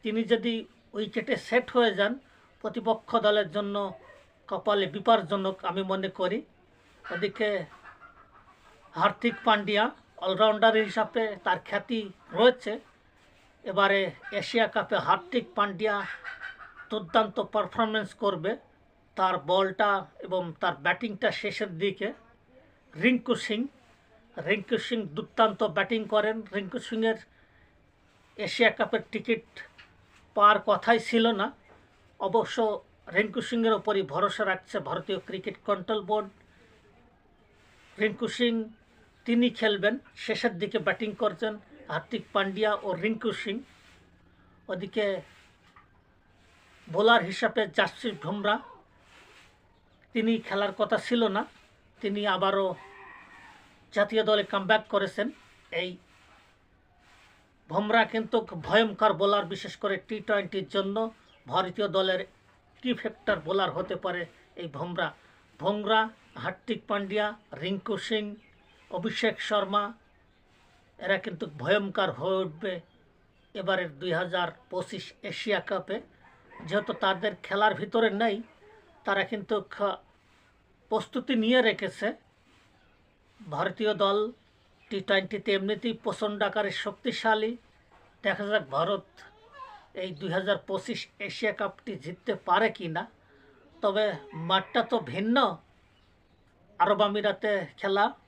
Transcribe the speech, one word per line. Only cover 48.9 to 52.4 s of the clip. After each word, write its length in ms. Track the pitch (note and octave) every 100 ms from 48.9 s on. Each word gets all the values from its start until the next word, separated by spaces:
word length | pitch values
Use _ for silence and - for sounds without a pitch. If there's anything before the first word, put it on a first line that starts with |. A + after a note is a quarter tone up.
| _ _ - - - - _ _ _ _ _ _
তিনি 260 | A#3 A3 A3+
খেলার 340 | - G3 G3+
কথা 260 | G3 G#3 G#3+
ছিল 300 | - A#3+ A3
না, 180 | G3 D4 - _ _ _ _
তিনি 260 | G#3 G3+ G#3
আবারও 480 | F#3